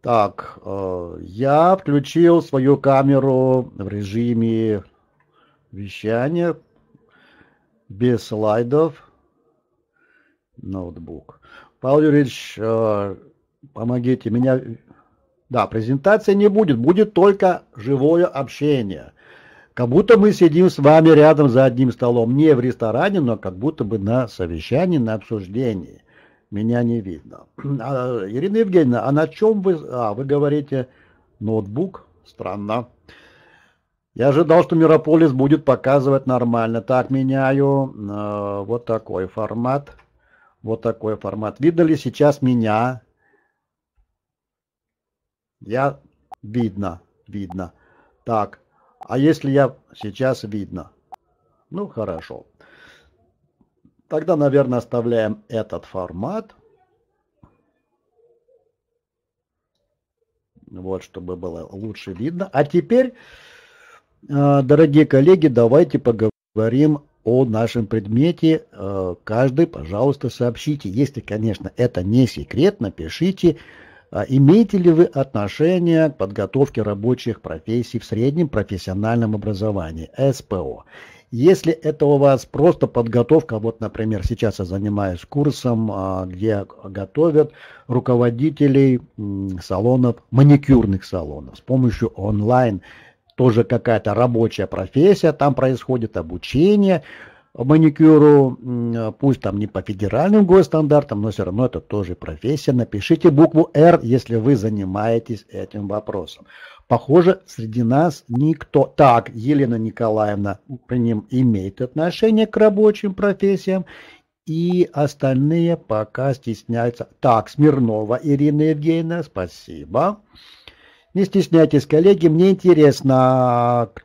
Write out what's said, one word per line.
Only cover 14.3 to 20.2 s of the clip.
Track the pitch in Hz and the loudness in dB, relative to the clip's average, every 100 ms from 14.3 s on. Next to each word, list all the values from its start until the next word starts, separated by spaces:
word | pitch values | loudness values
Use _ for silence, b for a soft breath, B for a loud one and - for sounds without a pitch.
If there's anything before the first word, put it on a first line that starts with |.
меня. | 117 127 131 - 113 _ b b b _ _ _ | -2 0 0 -4 -18 _ b b b _ _ _
Да, | 123 101 | -2 -2
презентации | 113 110 139 196 208 208 | -4 -4 -2 2 2 2
не | 202 208 | 2 2
будет, | 202 202 120 | 2 0 2
будет | 123 180 214 | 2 4 2
только | - 196 196 185 175 _ | 4 4 4 0 0 _
живое | - 107 139 143 170 | -14 -4 0 2 2
общение. | 175 139 127 - 143 139 104 82 - _ b b b b b | 0 -2 -10 -6 -2 -2 -4 -10 -16 _ b b b b b
Как | - 120 | -6 0
будто | 143 202 | 2 6
мы | 220 | 6